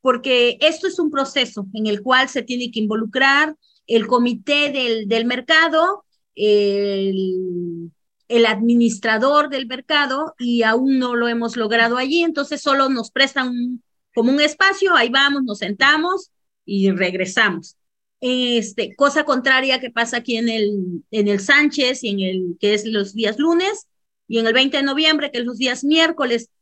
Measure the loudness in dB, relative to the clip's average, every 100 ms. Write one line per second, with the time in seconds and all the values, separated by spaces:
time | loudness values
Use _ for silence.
0 | 2 0 2 2 2 2 0 0 -4 -2
1 | -2 -2 -2 -2 -2 -6 -10 -6 -4 -2
2 | 2 2 2 -4 -6 -6 -6 -4 -2 -2
3 | -2 0 2 4 2 -4 _ _ _ 0
4 | 2 2 2 -2 -2 0 0 -2 -2 -2
5 | 0 0 0 -4 2 2 4 2 2 -2
6 | _ _ _ -2 2 4 2 0 -2 -2
7 | -2 -2 -2 -4 -4 -6 -6 -8 -14 _
8 | _ _ _ 2 2 2 2 4 4 0
9 | -2 0 2 2 2 -4 -8 -10 -2 0
10 | 0 -2 -6 -6 -2 2 2 2 2 0
11 | 0 0 -2 -2 -4 -4 -2 2 2 0
12 | 0 0 0 -2 -6 -4 0 2 2 0
13 | -4 0 0 0 -4 -4 -6 -6 _ _
14 | _ 0 2 2 0 2 0 2 2 4
15 | 2 2 2 0 -4 -6 -6 0 2 2
16 | 0 -4 -6 _ _ _ -4 0 2 2
17 | -2 -2 -4 0 0 0 -10 _ _ _
18 | _ _ -4 -2 0 0 -2 -6 -8 0
19 | 2 2 0 0 2 2 2 -2 -4 -4
20 | -4 -4 -4 -2 -2 0 -2 -2 -4 -8
21 | -6 -2 0 0 2 4 4 0 -2 -2
22 | -4 -4 -2 -4 -6 -2 0 0 -2 -4
23 | -4 -4 -4 0 0 2 0 -4 -14 _
24 | _ _ _ -2 2 2 0 0 -2 0
25 | 0 0 -2 -6 -6 -4 -4 -2 0 2
26 | 2 0 -2 -2 -6 _